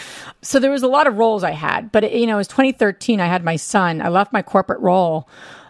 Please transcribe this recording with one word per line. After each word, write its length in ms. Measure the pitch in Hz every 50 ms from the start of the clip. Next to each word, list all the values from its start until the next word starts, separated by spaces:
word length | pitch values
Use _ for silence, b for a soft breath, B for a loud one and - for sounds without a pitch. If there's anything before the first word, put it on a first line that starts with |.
| B B B B B B B _
So 180 | - - - 269
there 140 | 240 269
was 100 | 285 269
a 60 | 254 254
lot 180 | 262 285 311
of 120 | 277 208 202
roles 260 | 226 226 220 202 180
I 80 | 165
had. 400 | 160 151 156 - - - 233 214
But, 120 | - 220 214
it, 80 | -
you 140 | - 233 233
know, 80 | 226 214
it 40 | 202
was 100 | 190 -
twenty 240 | - - 269 269
thirteen. 480 | 262 - 226 202 190 - - - 226 202
I 60 | 175
had 180 | 170 180 180 170
my 120 | 165 165
son. 440 | 151 - - - 202 185 170 165 156
I 80 | - 175
left 240 | 175 190 202 -
my 100 | - 208
corporate 380 | - - - 196 185 - - -
role. 480 | - 185 180 190 180 165 156 156 - B B B B B B B B